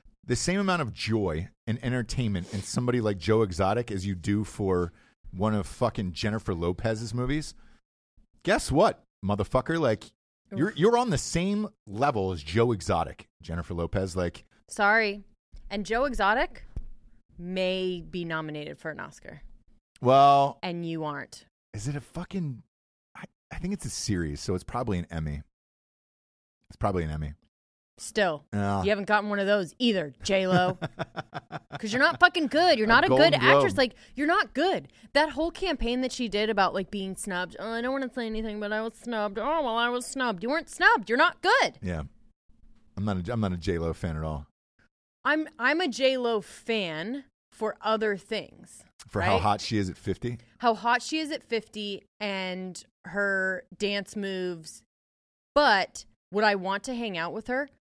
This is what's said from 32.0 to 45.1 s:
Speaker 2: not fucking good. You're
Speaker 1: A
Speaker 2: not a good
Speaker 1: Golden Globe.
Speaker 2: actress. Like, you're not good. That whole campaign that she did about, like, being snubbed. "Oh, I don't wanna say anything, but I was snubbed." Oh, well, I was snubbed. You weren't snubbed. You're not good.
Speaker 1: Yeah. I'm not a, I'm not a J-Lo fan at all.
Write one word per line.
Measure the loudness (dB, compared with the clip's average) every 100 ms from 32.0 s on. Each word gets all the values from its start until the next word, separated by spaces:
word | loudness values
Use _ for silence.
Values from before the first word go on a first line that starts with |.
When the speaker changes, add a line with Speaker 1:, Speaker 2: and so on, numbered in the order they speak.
Speaker 2:
not | 2 4
fucking | 4 4 0
good. | 4 4 4
You're | 6
Speaker 1:
A |
Speaker 2:
not | 6 6
a |
good | 8
Speaker 1:
Golden | 6 6
Globe. | 6 6
Speaker 2:
actress. | 6 2
Like, | 0 -2 -12 -2
you're | 2
not | 2 0 0
good. | 0 0 -4 _ -2
That | 2 2
whole | 0 -4
campaign | -2 -2 -2 -2 0
that | -2
she | -4 -2
did | 0 2
about, | 2 2
like, | 0 -4
being | -6 -6 -8
snubbed. | -6 -4 -6 -8
"Oh, | -6
I | -4
don't | -4
wanna | -4 -4
say | -6 -6
anything, | -4 -6 -6
but | -4
I | -4
was | -4 -8
snubbed." | -6 -4 -2 -4
Oh, | -2 0
well, | 0 0
I | 0
was | -2 -6
snubbed. | -4 -4 -2
You | -2
weren't | -2 -4
snubbed. | 2 4 4 2
You're | 4
not | 4 4
good. | 4 6 4 -2
Speaker 1:
Yeah. | -4 -4 -6 -12 -20 _ _ _ -20 -20 _ -4
I'm | -2
not | 0 -2
a, |
I'm | 0
not | 0
a | 0
J-Lo | -2 0 -2
fan | -2 -4 -4
at |
all. | -4 -6 -10 _ _ _ _ _ _